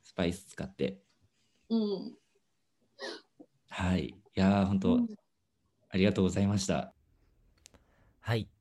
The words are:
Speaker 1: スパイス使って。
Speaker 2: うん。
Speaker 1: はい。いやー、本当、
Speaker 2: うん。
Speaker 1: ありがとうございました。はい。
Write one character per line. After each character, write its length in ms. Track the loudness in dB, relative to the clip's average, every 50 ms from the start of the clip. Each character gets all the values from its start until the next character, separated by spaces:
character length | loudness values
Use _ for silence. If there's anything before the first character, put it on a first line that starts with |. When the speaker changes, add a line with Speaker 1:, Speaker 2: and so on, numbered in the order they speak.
| _
Speaker 1:
ス 100 | -16 _
パ 120 | -2 -2
イ 80 | -2 -2
ス 120 | -4 -12
使 160 | -18 -12 -12 -12
っ 60 | -12
て。 300 | -6 -4 -4 -4 -4 -10 _ _ _ _ _ _ _ _ _ _ _ _ _ _
Speaker 2:
う 80 | -2
ん。 400 | -2 0 -2 -4 -6 -8 -12 -14 _ _ _ _ _ _ _ _ _ _ _ _ _ _ _ _ _ -12 -12 -12 -14 _ _ _ _ -20 _ _ _ _ _
Speaker 1:
は 280 | -8 -4 0 0 0
い。 100 | 0 0 -4
い 80 | -8 -14 _ -12 _
や 300 | 2 4 4 4 4 2
ー、 20 |
本 140 | 2 0 0
当、 140 | 2 2 2
Speaker 2:
う 20 | 2
ん。 80 | 2 -2 -4 -12 _ _ _ _ _ _ _ _ _ _ _ _ _ _
Speaker 1:
あ 80 | 0
り 80 | 2 2
が 80 | 2 4
と 100 | 4 2
う 20 |
ご 60 | 2
ざ 100 | 2 2
い 60 | 2
ま 120 | 2 2 0
し 80 | 0
た。 260 | -2 -2 -4 -4 -6 _ _ _ _ _ _ _ _ _ _ _ _ _ _ _ -20 _ -20 _ _ _ _ _ _ _ _
は 160 | -4 -2 -2
い。 140 | -2 -2 -6 _ _